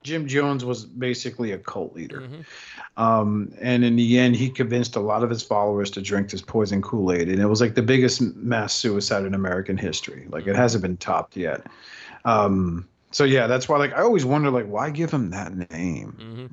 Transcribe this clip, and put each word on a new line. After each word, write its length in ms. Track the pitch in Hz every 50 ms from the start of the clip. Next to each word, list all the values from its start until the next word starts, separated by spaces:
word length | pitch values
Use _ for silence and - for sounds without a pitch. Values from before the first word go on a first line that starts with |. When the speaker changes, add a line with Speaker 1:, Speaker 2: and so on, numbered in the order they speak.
| -
Speaker 1:
Jim 240 | 139 160 165 151 135
Jones 360 | 131 143 143 143 139 131 123
was 220 | 123 123 110 107
basically 640 | - - 123 127 123 123 - - 120 110 - 120 107 95
a 40 | 92
cult 380 | - - - 101 85 - -
leader. 340 | 85 82 - - - 131 123
Speaker 2:
Mm-hmm. 120 | 143 165 156 - - - - - - - - - - -
Speaker 1:
Um, 540 | 113 113 113 110 107 104 104 104 101 - - -
and 240 | 110 123 123 120 123
in 120 | 120 117
the 240 | 120 120 117 120 127
end, 160 | 127 123 120
he 140 | 107 131 127
convinced 440 | 131 - 127 110 120 123 120 117 -
a 40 | 110
lot 240 | 101 107 104 113 120
of 60 | 113
his 120 | 117 110 -
followers 480 | - 110 104 104 104 101 101 101 98
to 100 | - 101
drink 280 | 98 98 101 101 98 101
this 120 | 104 92
poison 400 | - - - 113 107 95 101 98
Kool-Aid. 460 | 95 - - 110 95 90 87 87 85 87
And 100 | 95 98
it 60 | 101 104
was, 140 | 107 107
like, 140 | 123 110 110
the 60 | 127
biggest 400 | 117 110 135 131 127 120 - - 123 98 -
mass 380 | - - 120 120 110 107 101 -
suicide 500 | - - 113 101 101 98 - 110 101 98
in 80 | 95 98
American 440 | 98 98 92 87 95 98 - 95 92
history. 500 | 104 85 76 - - - - 67 - -
Like, 180 | 71 80 80 98
it 80 | 98
Speaker 2:
Mm-hmm. 20 | 110
Speaker 1:
hasn't 260 | 123 117 110 104 92
been 140 | 90 90 87
topped 380 | - - 87 82 80 - - 95
yet. 300 | 87 80 69 - - - - - - - - - - - - - -
Um, 640 | 113 113 107 104 98 98 95 92 87 85 87 95 - _ _ _ _
so, 120 | - - 143
yeah, 240 | 135 135 131 117 113
that's 200 | 127 131 127 -
why, 80 | 151 143
like, 140 | 143 135 127
I 80 | 143
always 240 | 190 240 226 175 131
wonder, 260 | 123 143 151 147 139
like, 160 | 127 123 110 101
why 240 | 101 107 135 156
give 200 | 147 151 165 156
him 200 | 160 139 113 85
that 400 | 90 98 95 80 95 90 87 -
name? 480 | - 82 90 87 78 58 52 - - -
Speaker 2:
Mm-hmm. 280 | 110 113 113 120 127 127